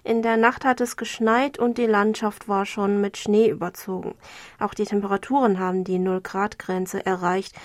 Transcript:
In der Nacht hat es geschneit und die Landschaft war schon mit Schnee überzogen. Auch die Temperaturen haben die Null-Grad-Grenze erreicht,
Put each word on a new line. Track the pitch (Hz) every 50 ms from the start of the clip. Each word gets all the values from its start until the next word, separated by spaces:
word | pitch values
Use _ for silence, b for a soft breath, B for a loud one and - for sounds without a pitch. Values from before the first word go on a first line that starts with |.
| B
In | - 226 226
der | 226 226 226
Nacht | 226 226 240 254 - -
hat | 262 254 247
es | 247 240 - -
geschneit | 226 214 - - 226 220 226 247 269 285 285 -
und | 240 240 233 247
die | 240
Landschaft | 220 214 202 208 220 214 - 226 208 202 - - 214
war | 202 196 202
schon | - - 220 202 196 202 202
mit | 202 202 -
Schnee | - - 214 208 214 226 -
überzogen. | - - 170 175 - - - - 185 180 - - - _ B B B B B B B B
Auch | 214 202 -
die | - 214
Temperaturen | - 202 202 202 196 196 196 - - 262 285 262 220 190 185
haben | 185 185 180 185 180
die | 190 185 180
Null-Grad-Grenze | 185 185 185 185 185 - - 190 202 202 - - - - 185 185 185 180 - 190 -
erreicht, | 190 185 180 180 175 185 190 190 - - B